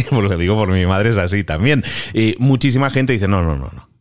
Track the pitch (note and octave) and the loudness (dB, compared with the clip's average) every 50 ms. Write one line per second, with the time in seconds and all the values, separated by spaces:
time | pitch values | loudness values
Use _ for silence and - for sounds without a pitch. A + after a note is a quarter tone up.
0 | B2 - C#3 A#2 G2+ G2 F#2 E2 F2 F#2 G#2+ G#2+ G#2+ F#2 F#2 F#2 F2+ F2+ F#2+ F#2+ | 2 2 0 0 2 0 0 0 0 0 0 0 2 2 2 2 2 2 2 2
1 | G#2 A#2 A2+ G2 F2+ F2 G2 G2+ F#2 - D#2+ D#2 G2+ C#3 D3+ C3 G2 - - - | 2 2 0 0 0 0 -2 -2 -2 -2 -2 0 0 2 2 0 -2 -4 -6 -8
2 | - - - G#2 A2 A2 - - B2 C3+ C3+ B2+ C#3 C#3 B2 C3 C#3 C3+ B2+ C3 | -8 -4 -2 0 0 0 0 2 2 2 2 2 2 2 2 0 0 0 0 0
3 | C3 B2+ B2+ G#2 G2 F#2+ G2+ F#2 E2+ D#2+ D2 C2+ C2+ C2+ - - - _ _ _ | 0 0 0 0 0 0 2 2 2 0 -2 -2 -6 -8 -12 -16 -18 _ _ _